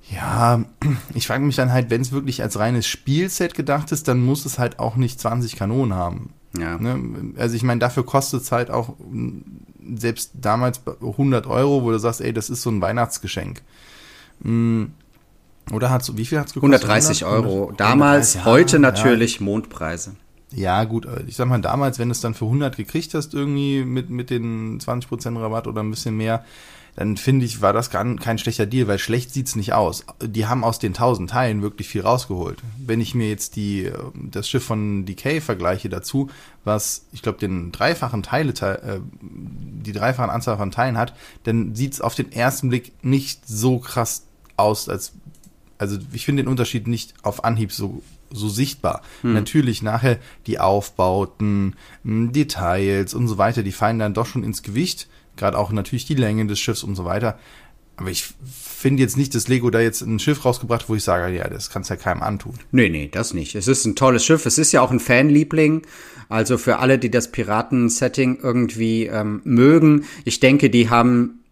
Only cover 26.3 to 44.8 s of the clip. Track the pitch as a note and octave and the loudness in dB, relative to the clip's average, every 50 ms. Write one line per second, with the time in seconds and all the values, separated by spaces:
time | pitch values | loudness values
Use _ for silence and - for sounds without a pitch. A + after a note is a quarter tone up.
26.3 | A2+ A2+ - - - - - - - - - - _ - - G#2+ G#2 G2 - - | -2 -2 -4 -10 -20 -20 -20 -20 -20 -20 -20 -20 _ -4 -2 -2 -2 0 2 2
27.3 | C3 C3+ B2 A#2 A2 A2 G#2 G2 G2+ A2 A#2+ - - F2+ G#2 A#2+ A#2+ - - A#2 | 4 4 2 0 -2 0 2 2 2 2 0 -2 -4 -4 -2 -2 -4 -4 -2 -4
28.3 | A2+ G#2+ - - - - A2 G2+ A#2+ C3 B2 G#2 G2+ G2 - - A2 B2 B2 - | -4 -2 -2 -4 0 0 -2 0 2 0 2 2 0 -2 0 -2 -2 -2 -2 -4
29.3 | - C#3 B2+ - - A2 G2+ - - A2 G#2 E2 - - - - - _ - A2+ | -6 -6 -4 -4 -4 -4 -2 0 2 2 2 2 -2 -6 -12 -16 -14 _ -10 -6
30.3 | G2+ A2+ G#2+ G#2+ B2 C3 A2+ A#2 A2+ - - G#2+ F2+ - A#2+ B2+ B2 F#2+ F#2 F2+ | -4 -4 -2 0 0 0 0 -2 -2 -2 -4 -4 -2 2 2 2 2 0 -2 -4
31.3 | G#2 B2 C3 A#2+ G#2+ G#2 G2+ G#2 - - G2+ - - G#2+ F2+ G2 A#2+ B2+ - - | -2 0 0 0 0 -2 -2 -4 -6 -6 -12 -6 -6 -2 2 2 2 2 0 -4
32.3 | G2+ F2+ E2+ - - - - A#2 G#2+ B2 C3+ A#2+ A2 A#2 A2+ A2 - B2 A2+ G#2+ | -6 -4 -4 -6 -8 -10 -12 -14 -14 -12 -4 -2 0 0 0 -2 -2 -2 -2 -2
33.3 | G#2+ G2 - - - A2 G#2 G2+ G2+ G2 F#2 - - - - - - - - - | -2 -4 -6 -8 -6 -4 -4 -2 -2 -2 -4 -4 -6 -8 -12 -12 -12 -14 -14 -10
34.3 | - - G#2 - - - - - A#2 G#2+ G#2 G#2 G2+ G2 F#2+ F#2+ F#2+ - - C3+ | -8 -8 -8 -2 -2 -4 -2 -2 -4 -2 -2 -2 -2 -4 -4 -6 -8 -6 -4 -2
35.3 | D#3 D#3+ D#3 - A2+ F2+ F2 F2 F#2 F#2+ - - F#2 F2+ - - - C3+ C#3 C3+ | -2 -2 -2 -4 -4 -2 0 -2 -2 -2 -4 -8 -8 -8 -8 -4 -2 -2 -2 -2
36.3 | - - - - - - - G#2 G#2+ G#2+ - - - - - _ - - - A2 | -8 -20 -20 -20 -20 -10 -4 -2 -2 -2 -2 -4 -6 -8 -10 _ -20 -6 -6 -6
37.3 | G#2 - - G2 F#2+ F2+ F2 E2+ - - - C#3 E3+ D#3+ - A#2+ A2 G#2+ F#2+ - | -4 -4 -4 -4 -4 -4 -6 -8 -6 -2 0 0 0 0 -4 -4 -4 -4 -6 -2
38.3 | - C#3 D#3+ C#3 A2+ - - G2 G2 - - - G2+ F#2+ - - - - - - | -2 -2 0 0 -2 -2 -4 -4 -4 -4 -6 -8 -8 -8 -8 -12 -16 -18 -20 -18
39.3 | - - F#2 - - - - - - G2+ G#2 G#2 G2 G#2 G#2 A#2+ C3 B2 B2 A2 | -16 -14 -14 -14 -14 -14 -14 -12 -12 -12 -12 -10 -6 -2 -2 -2 0 0 -2 -2
40.3 | - A#2 B2+ - A2 G2 G#2 F#2+ - - A#2+ C3 A#2+ A2+ A#2+ A#2+ - - - - | -2 -2 -2 -2 -2 -2 -4 -4 -2 -2 -2 0 0 -2 -2 -2 -4 -18 -20 -20
41.3 | - - _ A2+ A2+ A2+ A2 F2+ G#2+ A2 C3+ C#3 - - - A#2 - - C3+ - | -20 -10 _ -2 0 0 0 -2 -4 -4 -4 -4 -4 -4 -4 -4 -2 -4 -6 -6
42.3 | - - A#2+ C3 C3+ - - B2+ A#2+ B2 - - - - - B2+ C3+ C#3 C3+ - | -2 0 0 0 0 0 -2 0 -2 -2 -4 -8 -20 -8 -2 0 0 0 0 -4
43.3 | - - _ - A2 G#2+ A2 C3 B2+ A#2+ B2+ - - B2+ A2+ - - - - - | -12 -12 _ -10 -6 0 2 2 2 0 -2 -4 -2 -2 -2 -2 -4 -8 -12 -18
44.3 | _ _ _ - - - G2+ G#2+ G#2+ - | _ _ _ -12 -2 2 2 2 2 0